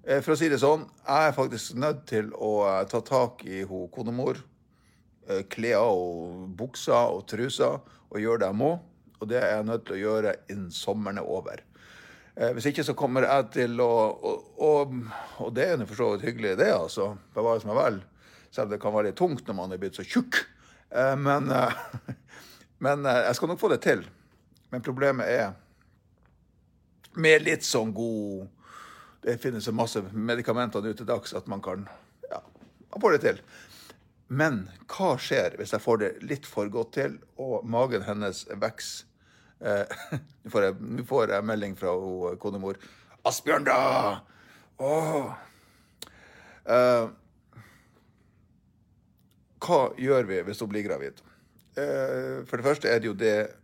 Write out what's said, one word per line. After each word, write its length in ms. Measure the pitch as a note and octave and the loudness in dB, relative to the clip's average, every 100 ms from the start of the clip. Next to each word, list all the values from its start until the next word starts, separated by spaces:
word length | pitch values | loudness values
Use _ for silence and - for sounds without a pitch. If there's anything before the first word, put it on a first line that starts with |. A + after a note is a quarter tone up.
Eh, 180 | - C3+ | 2 0
for 120 | B2+ | 2
å 40 | D3+ | 2
si 120 | E3 | 4
det 100 | C3 | 4
sånn, 260 | C#3 D#3+ - _ - | 4 4 0 _ 0
jeg 200 | C#3+ D#3 | 4 4
er 60 | |
faktisk 420 | C#3 B2+ A2 - A#2 | 2 -2 -2 -8 -2
nødt 300 | D3+ C#3+ - | 0 -2 -2
til 260 | A2+ G#2+ | -2 -2
å, 480 | - G#2+ G#2 G2+ F#2+ | -4 0 2 2 2
eh, 40 | G2 | 0
ta 140 | A#2+ | -4
tak 460 | A2 C3 A#2+ - - | 2 2 2 -2 -10
i 180 | F#2+ | -8
ho 240 | F#2+ F#2 F2+ | -6 -8 -8
konemor, 500 | - A2+ A#2+ C3 C3 - _ _ _ _ _ _ _ - | -8 -6 -2 -2 -4 -10 _ _ _ _ _ _ _ -6
eh, 160 | F#2+ | -6
kle 300 | G2 - A2+ | -4 -4 2
av 160 | G#2+ A2+ | 4 4
ho 580 | F#2 F2+ E2+ E2+ F2+ F#2 | 2 0 -6 -8 -10 -12
buksa 640 | F2+ B2+ - - A#2+ A#2+ | -10 -10 -6 2 4 4
og 180 | G2 - | 0 -6
trusa 540 | G#2+ C3 - - - - - _ | -4 -4 0 0 0 -10 -20 _
og 80 | G#2 | -2
gjøre 200 | A2 A#2 | 0 2
det 80 | F#2+ | 2
jeg 80 | G2+ | 2
må, 240 | C#3 F3 - _ _ _ | 0 0 -8 _ _ _
og 80 | G#2+ | -2
det 80 | B2 | 0
er 200 | F#2+ G#2+ | 2 0
jeg 80 | G#2+ | -2
nødt 200 | A#2 - | -4 -4
til 100 | G2 | -4
å 60 | |
gjøre 340 | G#2+ A2 G#2 - - | 0 0 0 -2 -8
innen 220 | G2 F2+ | -10 -8
sommeren 480 | - - G#2+ G2 G2 | -6 -4 -2 -4 -6
er 60 | - | -4
over. 320 | D#2+ - - _ - - - - - - - | -6 -6 -14 _ -20 -20 -20 -20 -20 -18 -2
Eh, 180 | A#2 B2 | -2 0
hvis 140 | C3 | -2
ikke 140 | D3 D3+ | -2 -2
så 80 | - | 0
kommer 300 | C#3+ C3 B2+ | 0 2 4
jeg 220 | C#3 A2+ | 4 2
til 280 | - A#2+ A#2+ | 0 0 2
å, 60 | A#2+ A#2 A2 | 4 4 4
og, 360 | - - - - - D#3 | 0 -4 -4 -8 0 4
og, 300 | D3 C#3 B2+ A2+ - - - A#2 | 4 2 -4 -8 -12 -14 -8 -6
og 60 | |
det 140 | A#2 F3 | 0 0
er 80 | D#3 | 0
jo 100 | G2 | -2
for 100 | G#2+ | 0
så 80 | A#2 | 0
vidt 160 | G2+ - | 2 -2
hyggelig 260 | A#2+ G#2+ F#2+ | -2 -2 2
det, 100 | G3+ | 4
altså, 380 | A2 D#2+ - G2+ G2+ - A2 | 4 0 -2 -4 -4 -8 0
bevare 260 | A#2 A2+ | 2 2
som 120 | G#2+ | 0
jeg 60 | A#2+ | 2
vel, 180 | C#3+ G2 F#2+ _ - - _ | 2 0 -10 _ -20 -20 _
selv 140 | - G#2+ | -6 -4
om 60 | |
det 60 | G#2 | -2
kan 140 | G#2+ G#2+ | 0 0
være 160 | G#2 | 0
litt 80 | - | 2
tungt 260 | F3 C3 - | 0 0 -6
når 100 | G2 | -6
man 160 | F#2 F#2 | -6 -6
er 60 | |
blitt 180 | G2 - | -8 -8
så 60 | F#2 | 0
tjukk. 320 | B3 B3 - - _ - - _ | 0 2 -2 -2 _ -20 -20 _
Eh, 240 | A#2+ C3 C#3 | 0 2 2
men, 320 | C#3 C#3+ C#3 | 2 2 2
eh, 640 | C3+ B2+ - - - - - _ | 2 2 -2 -8 -12 -12 -14 _
<laughs> 580 | - - - - _ C3 | -20 -20 -20 -20 _ -2
men, 180 | C#3+ C#3 | 0 2
eh, 200 | B2 G#2+ | 2 2
jeg 100 | B2+ | 0
skal 140 | E3 | -2
nok 100 | E3+ | 0
få 80 | G#3 | 2
det 80 | B2+ F#3 | 2 2
til. 160 | A2+ F2+ _ _ _ _ _ _ | 2 -2 _ _ _ _ _ _
Men 120 | B2+ C3+ | -8 -6
problemet 440 | C3 C#3 C3 F#2+ | 0 2 2 2
er, 240 | B2 G#2 F#2+ _ _ _ _ _ _ _ _ _ _ _ _ _ _ - E3+ | 0 0 -6 _ _ _ _ _ _ _ _ _ _ _ _ _ _ -14 2
med 220 | D#3+ D#3 | 6 8
litt 240 | D#3+ D#3 - | 6 0 0
sånn 240 | B2+ A2+ | 0 0
god, 540 | G#2 A#2 A2 G#2 F#2+ F#2+ _ - - - - - _ | -2 -4 -4 -4 -8 -12 _ -20 -20 -20 -20 -20 _
det 160 | - A#2 | -2 0
finnes 240 | C3+ A#2 A2+ | -2 -4 -4
så 80 | A2 | -2
masse 260 | A#2 A2 F#2+ G#2+ | 0 -2 -4 -4
medikamenter 680 | A2+ A#2+ A#2+ A#2 A#2+ G2+ | -2 0 0 0 0 -2
nå 140 | G#2+ G#2+ | -4 -6
til 80 | A2 | -4
dags 300 | A2+ - F#2+ | -4 -4 -10
at 140 | - | -8
man 100 | G2 | -8
kan, 220 | F#2+ F#2+ G2 - _ _ - | -6 -8 -10 -18 _ _ -12
ja, 80 | - - - - _ - - | -12 -12 -20 -20 _ -14 0
man 80 | |
får 140 | G#3+ D3 | 4 4
det 40 | A#2+ | 2
til. 180 | F#2+ - - - - - - _ _ _ | -2 -10 -20 -20 -20 -20 -20 _ _ _
Men 320 | C3 D#3 A#2 F#2 - - | 0 2 0 -6 -14 -14
hva 260 | - F#3 B2+ | -2 0 0
skjer 400 | - C3+ F2+ - | 0 0 0 -2
hvis 160 | G#2+ G#2+ | -4 -2
jeg 80 | |
får 180 | - A2+ | 2 2
det 100 | G2+ - | 2 -4
litt 240 | G#2 C#3 - | -8 -8 -6
for 240 | - G#2 | -4 -4
godt 240 | A#2 A2+ - | -4 -4 -4
til, 240 | C#3 - - - | -4 -6 -16 -10
og 320 | C3+ A#2 A2+ | -4 -4 0
magen 400 | A#2 C3 A2 F#2+ | 2 2 0 -2
hennes 380 | G#2 G2+ F2 - G#2+ | -4 -4 -6 -12 -4
vokser? 500 | A2 - - - - _ _ _ _ _ | -4 -4 -12 -12 -16 _ _ _ _ _
Eh, 240 | - G2+ G2+ - - D#3 | -2 -2 -2 -8 -8 -10
<laughs> 280 | - _ | -10 _
nå 80 | G#2+ | -2
får 140 | A2 F#2+ | 2 2
jeg, 100 | F#2+ - A#2 | 0 -8 -8
nå 80 | B2 | 0
får 300 | C3+ G#2+ G2 | 0 2 0
jeg 100 | G#2+ | 0
melding 320 | G#2+ G2+ F#2 | -4 -4 -4
fra 160 | F#2 | -2
ho, 380 | F#2 F#2+ F#2 F2 F#2 | -2 -4 -4 -4 -4
konemor. 380 | G2+ G2 G2 G2 - - - - - | -6 -4 -6 -8 -12 -20 -20 -4 -2
«Asbjørn 400 | - - - D3 | -2 0 2 4
da! 120 | - C3+ B2+ G#2 G2 - - - - _ - | 4 4 2 0 -2 -10 -20 -20 -20 _ -4
Åh!» 520 | C3+ D#3 D#3 D#3 A#2+ - - _ _ _ _ _ - - - - - - | 0 2 2 -2 -4 -10 -18 _ _ _ _ _ -20 -20 -20 -20 -20 -14
Eh, 460 | - A#2+ B2 A#2+ A2+ - _ _ _ - - _ _ _ _ _ _ _ _ _ _ _ _ _ _ _ _ _ _ _ | 2 6 6 4 2 -8 _ _ _ -20 -20 _ _ _ _ _ _ _ _ _ _ _ _ _ _ _ _ _ _ _
hva 180 | - E3 B2+ - | 4 4 4 0
gjør 280 | C3 C3+ G#2 | 2 4 4
vi 100 | F#2+ F2 | -2 -4
hvis 140 | G#2+ | -6
hun 80 | A2 | -6
blir 140 | G#2 G2+ | -4 -4
gravid? 360 | C#2+ C2+ - - _ _ _ _ - | -4 -6 -12 -20 _ _ _ _ -6
Eh, 640 | C#3+ C#3 C3+ C3 C3 C3 B2+ | -4 -2 -2 -2 -4 -8 -6
for 80 | A#2+ | 0
det 80 | C3 | 2
første 240 | C#3+ G#2 | 2 4
er 120 | A#2 | 2
det 80 | A2 | 2
jo 60 | G2 | 0
det 180 | A2 G#2+ G#2+ - | 2 2 0 -8